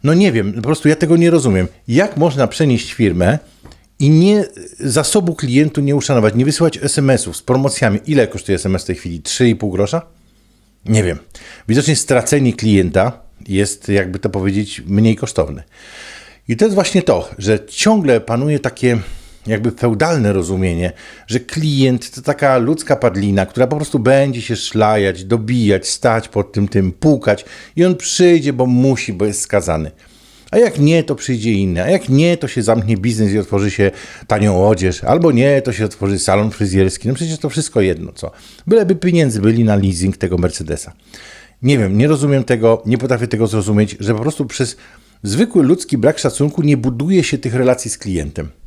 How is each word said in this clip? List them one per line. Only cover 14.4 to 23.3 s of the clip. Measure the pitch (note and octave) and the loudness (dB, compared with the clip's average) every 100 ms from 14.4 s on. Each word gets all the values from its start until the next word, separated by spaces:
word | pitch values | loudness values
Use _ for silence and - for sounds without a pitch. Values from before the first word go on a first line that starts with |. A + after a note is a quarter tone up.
| F#2+ G2 G#2 - D2+ | -2 -2 -6 -10 -2
mniej | G2+ A2+ G#2+ | 2 2 0
kosztowne. | - - D2+ C#2+ - _ - - - - - _ - | -4 -4 -4 -6 -16 _ -20 -20 -20 -20 -20 _ -8
I | A#2 | 0
to | |
jest | A3 | 2
właśnie | G3 - F#3+ | 2 0 0
to, | - F#2 - - | 2 -2 -2 -6
że | G2 G#2+ - | -2 -2 -2
ciągle | - G#3+ A3 D3+ A#2 | -2 2 2 2 0
panuje | - A#2 C#3+ D3 | 0 -2 0 -2
takie | C3 - B2 A#2 F#2 - - - - | -4 -2 0 0 -4 -14 -18 -16 -6
jakby | A2 A#2 | -2 -2
feudalne | A2+ A#2+ G#2+ D#3+ D#3+ G#2 | -2 -2 0 0 2 2
rozumienie, | F#2+ E2+ F#2+ F#2 E2+ F2 - - - - | 0 -2 -2 -2 -2 -4 -6 -20 -20 -6
że | A#2+ | -6
klient | - D#3+ D#3 C#3 C3+ B2 - | -4 -4 -2 2 2 0 -6
to | - | -8
taka | B2 C#3+ C#3 C3 | -6 0 2 2
ludzka | A#2 D#3 - - | 0 -2 -2 0
padlina, | A#2+ F#2+ G2+ | 0 0 0